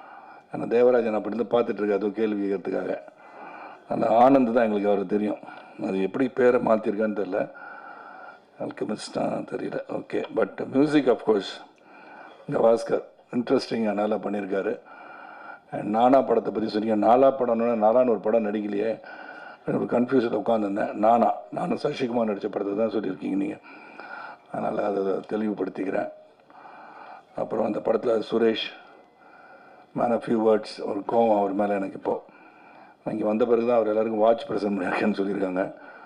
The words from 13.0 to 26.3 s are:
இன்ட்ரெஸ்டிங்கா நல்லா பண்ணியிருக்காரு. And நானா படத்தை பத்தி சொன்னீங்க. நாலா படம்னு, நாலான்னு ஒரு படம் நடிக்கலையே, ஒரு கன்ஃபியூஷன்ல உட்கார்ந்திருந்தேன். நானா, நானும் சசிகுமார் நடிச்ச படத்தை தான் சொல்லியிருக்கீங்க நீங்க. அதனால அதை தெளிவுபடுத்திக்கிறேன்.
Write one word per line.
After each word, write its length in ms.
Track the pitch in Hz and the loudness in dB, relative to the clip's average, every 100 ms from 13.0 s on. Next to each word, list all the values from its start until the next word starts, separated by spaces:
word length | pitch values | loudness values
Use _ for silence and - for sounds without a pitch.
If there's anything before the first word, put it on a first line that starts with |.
| - _ - | -4 _ -6
இன்ட்ரெஸ்டிங்கா 600 | 123 117 131 - 120 107 | -4 0 0 0 -2 -2
நல்லா 240 | 101 107 107 | 0 0 -2
பண்ணியிருக்காரு. 600 | 101 101 98 98 98 120 - - - - - - - - - | -4 -4 -4 -2 -2 -6 -10 -20 -20 -18 -20 -18 -18 -20 -12
And 100 | - | -8
நானா 400 | 101 110 123 135 | -2 4 6 6
படத்தை 300 | 117 113 104 | 4 2 0
பத்தி 160 | 104 107 | -4 -2
சொன்னீங்க. 380 | 107 110 107 110 | -2 0 2 6
நாலா 140 | 127 | 6
படம்னு, 540 | 135 131 120 113 117 | 6 4 0 0 0
நாலான்னு 340 | 113 107 113 123 | 2 4 6 4
ஒரு 120 | 107 | 2
படம் 260 | 110 113 104 | 2 2 2
நடிக்கலையே, 540 | 107 104 101 113 107 - - - - - - - | -2 -2 -2 -2 -4 -8 -16 -16 -16 -18 -12 -4
ஒரு 100 | - | -2
கன்ஃபியூஷன்ல 640 | - 120 123 135 117 117 110 | 0 2 4 4 2 0 0
உட்கார்ந்திருந்தேன். 460 | 113 101 101 - | 0 0 -2 -4
நானா, 400 | 104 110 117 110 - - | 2 4 6 4 0 -6
நானும் 280 | 147 175 117 | -6 -2 -2
சசிகுமார் 480 | 147 135 127 120 110 | -2 -2 -2 0 0
நடிச்ச 160 | 98 107 | -2 -4
படத்தை 300 | 98 101 101 | -4 -4 0
தான் 140 | 113 | 0
சொல்லியிருக்கீங்க 460 | 107 95 92 98 147 | 0 -4 -6 -4 -2
நீங்க. 220 | 147 - - - - - - - - - - | -2 -6 -14 -20 -20 -18 -16 -14 -16 -18 -12
அதனால 320 | 135 113 107 | -6 -4 -2
அதை 180 | 104 98 | -2 -2
தெளிவுபடுத்திக்கிறேன். 1080 | 98 92 - 107 107 95 95 - 95 - - - - | -2 -2 -4 -2 -2 -2 -4 -4 -4 -4 -4 -10 -20